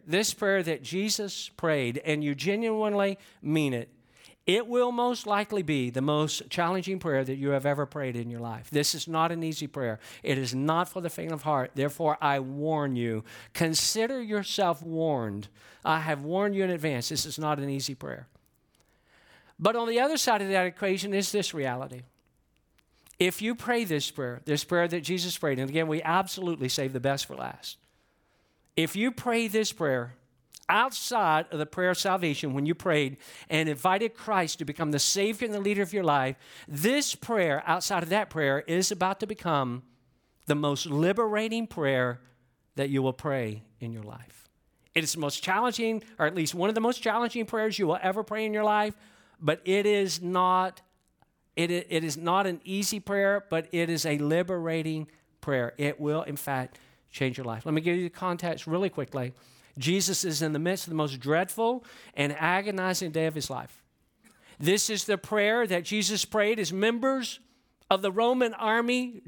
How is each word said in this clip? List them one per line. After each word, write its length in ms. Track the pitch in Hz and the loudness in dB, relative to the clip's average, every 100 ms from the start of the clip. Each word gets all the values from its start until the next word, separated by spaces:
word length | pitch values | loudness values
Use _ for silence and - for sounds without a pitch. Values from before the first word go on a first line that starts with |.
| - | -2
this 280 | 175 214 | 0 0
prayer 280 | - 202 196 | 0 2 2
that 200 | 165 147 | 2 -2
Jesus 640 | 127 175 214 - 202 - - - | -4 -2 0 -2 -4 -8 -12 -4
prayed, 460 | 165 151 123 127 | 0 2 0 -2
and 180 | 160 151 | 0 0
you 120 | 147 | 0
genuinely 840 | 139 160 208 226 220 214 202 196 196 - _ | -2 0 0 0 0 2 2 2 0 -10 _
mean 320 | - 156 143 | 0 2 2
it, 160 | 123 - _ _ _ - _ - | 0 -6 _ _ _ -20 _ 2
it 220 | 196 233 | 2 2
will 240 | 240 247 | 2 2
most 340 | 240 247 240 208 | 2 0 0 0
likely 380 | 202 208 208 | 0 0 -2
be 260 | 156 147 123 | 0 0 0
the 100 | 123 | 0
most 480 | 139 151 151 - - | 2 2 2 -2 -4
challenging 520 | - 170 185 180 190 | -2 0 0 -2 -4
prayer 240 | 170 135 | 0 0
that 100 | 131 | 0
you 140 | 135 139 | -2 0
have 180 | 139 139 | 2 2
ever 180 | 143 | 0
prayed 300 | 139 151 131 | -2 -4 -6
in 160 | 120 117 | -4 -6
your 80 | 117 | -8
life. 320 | 117 113 117 | -8 -10 -4
This 240 | 147 147 | 0 0
is 140 | 156 165 | -2 -2
not 240 | 160 165 | 0 0
an 100 | 165 | 0
easy 240 | 160 151 147 | -4 -4 -6
prayer. 320 | 147 123 110 - - | -4 -4 -4 -10 -8
It 160 | - 135 | -2 0
is 160 | 127 | 0
not 340 | 127 147 160 175 | 0 2 2 0
for 120 | 190 | -2
the 100 | 170 | -6
faint 220 | - 165 | -6 -6
of 100 | 156 | -4
heart. 300 | 147 143 127 | 0 0 0
Therefore, 420 | - 143 - 160 151 | -2 -2 0 0 2
I 180 | 147 143 | 2 2
warn 560 | 131 139 151 156 143 | -2 -4 0 0 0
you. 300 | 123 117 110 - - - | 0 0 -2 -4 -14 -10
Consider 680 | - 165 156 - 220 233 262 | -2 0 2 0 0 0 -2
yourself 640 | 226 214 190 - 185 160 | -2 -2 -2 2 2 0
warned. 640 | 165 160 160 139 110 101 104 - - - | -4 -2 0 2 0 -4 -8 -16 -20 -6
I 140 | - 160 | 0 0
have 240 | 156 147 | 0 -4
warned 320 | 147 180 208 | -2 0 0
you 80 | 196 | 0
in 80 | 185 | 0
advance. 380 | 175 156 127 120 | 0 -2 -2 -2
This 180 | 151 160 | -4 -4
is 140 | 139 | -4
not 180 | 156 147 | -2 -2
an 100 | 139 | -2
easy 280 | 139 135 131 | -4 -4 -6
prayer. 320 | 143 - 120 _ _ _ _ _ _ _ _ _ _ - _ - | -10 -12 -14 _ _ _ _ _ _ _ _ _ _ -20 _ 0
But 160 | 180 | 2
on 140 | 226 233 | 2 2
the 100 | 233 | 2
other 180 | 269 311 | 2 2
side 240 | - 214 | 2 2
of 80 | 196 | 2
that 160 | 190 | 2
equation 480 | 180 175 196 190 202 | 2 0 0 0 0
is 200 | 196 190 | 0 0
this 200 | 202 180 | 0 -2
reality. 500 | 160 135 123 135 123 123 _ _ _ _ _ _ _ _ _ - - | -2 -2 -4 -6 -12 -18 _ _ _ _ _ _ _ _ _ -10 0
If 240 | 180 - | 2 2
you 140 | 214 233 | -2 -2
pray 260 | - 240 | 0 0
this 300 | 214 151 - | 2 0 -2
prayer, 300 | - 127 123 | -4 -6 -6
this 180 | 156 147 | -2 -2
prayer 240 | - 175 170 | 2 2 2
that 140 | 170 | 0
Jesus 360 | 147 185 175 - | -2 -2 -2 -2
prayed, 220 | 156 131 | 0 0
and 100 | 135 | 0
again, 200 | 156 160 | 0 0
we 140 | 156 | 0
absolutely 640 | 160 175 190 - 180 160 131 | 2 2 0 -4 -4 -2 -2
save 240 | - 135 | 0 -2
the 80 | 131 | 0
best 260 | 131 139 - | 0 0 -4
for 80 | |
last. 440 | - - - - - _ _ _ _ _ _ _ _ _ - | -8 -10 -10 -14 -16 _ _ _ _ _ _ _ _ _ -2
If 180 | 160 | 0
you 160 | 196 247 | 0 -2
pray 380 | 247 247 233 226 | -2 -2 0 0
this 240 | 214 214 | 0 0
prayer 400 | - 156 127 120 - _ _ _ - - | -2 0 0 -4 -12 _ _ _ -6 2
outside 800 | 196 254 233 - 247 180 156 170 | 4 2 0 -2 2 4 4 2
of 80 | 160 | -4
the 40 | |
prayer 260 | 151 - 180 | -4 0 0
of 60 | 180 | 2
salvation, 560 | 196 185 175 143 151 | 0 0 0 -2 -2
when 140 | 135 147 | 0 0
you 80 | |
prayed 420 | 170 185 151 135 135 - - - | 0 2 2 2 -4 -14 -20 -2
and 200 | 156 160 | 0 0
invited 460 | 143 185 190 226 | 2 2 2 0
Christ 440 | - - 202 165 - | -4 -2 0 0 -2
to 60 | |
become 260 | 147 147 156 | -6 -4 0
the 80 | 143 | 2
Savior 480 | - 196 202 220 233 | 2 2 0 0 -4
and 80 | |
the 60 | 208 | -2
leader 200 | 196 202 | 0 0
of 140 | 190 | 0
your 80 | 202 | 0
life, 340 | 170 143 131 139 - - - | 2 4 2 -4 -12 -20 -12
this 460 | 143 190 277 277 | -2 2 2 0
prayer, 480 | - - 226 170 143 - | -4 -2 2 2 2 0
outside 360 | 170 - 190 | 0 0 0
of 60 | 165 | 2
that 180 | 202 208 | 0 0
prayer, 360 | 156 139 139 - | 0 2 2 0
is 240 | 170 185 | 0 0
about 300 | 190 185 196 | 0 0 0
to 60 | 208 | -4
become 560 | 214 175 147 127 123 - _ _ _ _ _ - | -4 0 0 0 -4 -10 _ _ _ _ _ 0
the 100 | 147 | 2
most 280 | 147 143 | 2 0
liberating 840 | 165 143 165 196 226 208 220 226 226 | 0 2 2 2 2 0 0 -2 -4
prayer 520 | - 139 131 127 123 - _ _ _ _ | -2 2 2 2 -2 -10 _ _ _ _
that 160 | - 139 | -4 0
you 100 | 139 | 2
will 120 | 131 | 2
pray 480 | 127 156 135 113 107 - _ | 0 -2 -2 -2 -6 -12 _
in 120 | 117 | -10
your 100 | 113 | -10
life. 460 | 107 117 - - - _ _ _ _ | -12 -16 -20 -20 -20 _ _ _ _
It 100 | 165 | -2
is 80 | 156 | 0
the 80 | 160 | 0
most 220 | 143 - | -2 -2
challenging, 600 | - 190 247 233 226 220 - - | 0 0 0 0 -2 -2 -6 -2
or 80 | 156 | 0
at 80 | |
least 200 | 180 156 | 0 -2
one 140 | 180 190 | 0 0
of 60 | |
the 80 | 220 | 2
most 180 | 226 247 | 0 0
challenging 460 | 233 214 240 240 220 | 0 0 0 -2 -4
prayers 320 | 226 220 208 | -2 -2 0
you 80 | 180 | 0
will 140 | 175 | 0
ever 200 | 185 190 | 0 -2
pray 220 | 214 214 | -4 -4
in 80 | 220 | -2
your 120 | 214 | 0
life, 300 | 214 208 214 208 - - _ _ | 2 2 0 -4 -16 -20 _ _
but 200 | 151 160 | -2 0
it 220 | - 196 208 | 2 2 4
is 340 | 208 196 160 | 4 2 -2
not, 600 | 175 185 185 185 185 - - _ _ _ _ _ _ | 0 2 4 4 2 -4 -18 _ _ _ _ _ _
it, 160 | - 170 | -2 0
it 320 | 175 - 165 | 0 0 0
is 140 | 160 143 | 0 -2
not 280 | 170 185 | 0 2
an 160 | 190 170 | 2 -2
easy 340 | - 196 196 208 | -4 -4 -2 -4
prayer, 480 | 190 202 196 202 196 | -2 2 2 2 0
but 180 | 165 160 | -2 0
it 180 | 175 170 | 0 0
is 160 | 165 | 0
a 140 | 165 147 | 0 0
liberating 880 | 147 165 180 180 165 160 156 156 156 _ _ _ | 2 2 2 -2 -2 -2 -2 -4 -6 _ _ _
prayer. 340 | - 135 117 - | -2 0 0 -2
It 220 | 143 147 | -2 0
will, 220 | 147 156 | -2 -2
in 140 | 165 143 | -2 -6
fact, 440 | - 131 127 - - _ _ | -4 -4 -4 -10 -20 _ _
change 260 | - 135 123 | -4 -2 -2
your 80 | 123 | -6
life. 180 | 113 | -6
Let 80 | 156 | -2
me 100 | 156 | 0
give 140 | 165 175 | 2 0
you 60 | |
the 80 | 175 | -2
context 560 | - 185 175 175 160 - | -4 -4 -2 -4 -4 -4
really 220 | 170 190 | -2 -2
quickly. 440 | - 131 135 123 - - - - - | -2 -6 -4 -6 -8 -20 -20 -18 -4
Jesus 460 | 127 190 196 190 | 0 2 2 0
is 160 | 185 147 | -2 0
in 140 | 160 | 0
the 40 | 151 | 0
midst 280 | 170 185 - | 0 -2 -2
of 40 | |
the 60 | 160 | -2
most 240 | 151 135 | -2 -2
dreadful 640 | 131 156 190 - 226 247 - - - | 0 2 0 0 0 0 -6 -20 -10
and 200 | - 143 147 | -2 -2 0
agonizing 720 | 160 185 202 190 185 180 180 | 2 2 0 -2 0 -2 -2
day 160 | 156 160 | 0 0
of 80 | |
his 160 | 156 - | -2 -4
life. 320 | 131 123 - _ _ _ _ _ _ - - | -6 -10 -16 _ _ _ _ _ _ -20 -4
This 300 | 147 202 - | 2 2 2
is 160 | 208 | -2
the 140 | - 202 | 0 -2
prayer 480 | - 214 208 226 226 | 0 2 4 4 2
that 180 | 175 | 0
Jesus 400 | 170 214 190 208 | 0 0 0 0
prayed 340 | - 214 208 220 | 0 2 2 2
as 140 | 175 | 0
members 680 | 185 214 233 269 269 233 - _ _ _ _ - | 2 2 2 2 0 -2 -8 _ _ _ _ 0
of 100 | 285 | 0
the 100 | 202 | 2
Roman 440 | 190 233 254 240 | 2 2 4 2
army 640 | 214 214 226 233 247 247 226 | 0 2 2 2 0 -2 -8